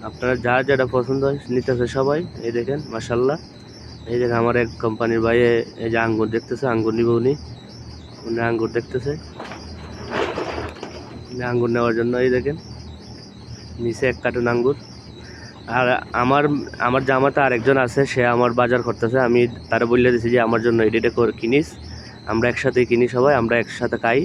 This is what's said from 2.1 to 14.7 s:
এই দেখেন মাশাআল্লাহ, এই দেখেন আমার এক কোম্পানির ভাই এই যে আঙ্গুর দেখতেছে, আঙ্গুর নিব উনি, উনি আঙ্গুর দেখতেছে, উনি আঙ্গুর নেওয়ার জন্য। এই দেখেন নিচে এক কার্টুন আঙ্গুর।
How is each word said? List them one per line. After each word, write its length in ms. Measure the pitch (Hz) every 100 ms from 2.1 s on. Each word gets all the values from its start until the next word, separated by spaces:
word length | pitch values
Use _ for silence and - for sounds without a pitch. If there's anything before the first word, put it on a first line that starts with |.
| 151 175 - 113
এই 60 | 117
দেখেন 220 | 117 143 -
মাশাআল্লাহ, 440 | 113 113 120 131 160 - - - - - - -
এই 60 | 120
দেখেন 160 | 120 117
আমার 120 | 117 120
এক 60 | 117 110
কোম্পানির 380 | 117 107 117 113 113
ভাই 120 | 120 120 117 - -
এই 60 | 113
যে 40 | 117 113
আঙ্গুর 240 | 110 110 113
দেখতেছে, 300 | - 120 131
আঙ্গুর 200 | 113 110 110
নিব 100 | 117 117
উনি, 140 | 123 151 - - - - - - - - 117
উনি 140 | 113 117
আঙ্গুর 220 | 113 113 113
দেখতেছে, 340 | 120 127 131 151 - - - - - - - - - - - - - - - - - - - - -
উনি 120 | 123 123
আঙ্গুর 200 | 123 120 117
নেওয়ার 180 | 120 113
জন্য। 140 | 117 123 127
এই 40 | 123
দেখেন 200 | 131 165 - - - - - - - - - - - -
নিচে 200 | 117 110 131
এক 60 | 120
কার্টুন 240 | 123 120 120
আঙ্গুর। 240 | 120 123